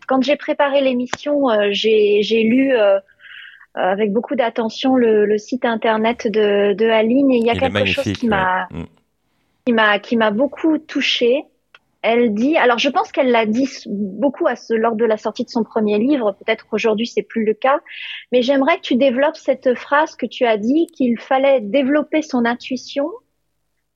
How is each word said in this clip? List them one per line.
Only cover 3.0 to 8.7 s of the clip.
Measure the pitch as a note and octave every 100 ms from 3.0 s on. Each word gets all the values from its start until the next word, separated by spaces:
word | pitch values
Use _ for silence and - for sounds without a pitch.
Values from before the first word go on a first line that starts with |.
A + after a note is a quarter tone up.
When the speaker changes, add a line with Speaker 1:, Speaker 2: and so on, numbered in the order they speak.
| - _ - - - - - -
Speaker 1:
euh, |
avec | F#3 G3 G#3+
beaucoup | G#3 -
d'attention | B3+ A#3 A3+ A3+ - C4+ C4
le, | A#3 G#3+
le | G#3 G#3+
site | - B3
internet | A#3+ A3+ A#3 A3 A3+ A#3+ A#3
de, | G#3 G#3 G3+ G3+
de | G3 A3+
Aline | A3 A3+ B3+ C#4
et | B3
il | A3+
y |
a |
Speaker 2:
Il | A#3
est |
Speaker 1:
quelque | C4 G#3 G3
chose | A3+
Speaker 2:
magnifique, | A#3+ F#3+
Speaker 1:
qui | A#3
m'a, | G3 F#3 F#3 F#3